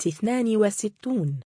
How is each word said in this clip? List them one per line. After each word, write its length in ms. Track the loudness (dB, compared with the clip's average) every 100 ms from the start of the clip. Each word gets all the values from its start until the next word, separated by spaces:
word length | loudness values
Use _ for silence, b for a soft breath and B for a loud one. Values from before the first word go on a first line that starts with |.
| -2
اثنان 500 | -2 0 0 2 4
وستون. 800 | 2 2 -6 -6 -4 0 0 -4 -8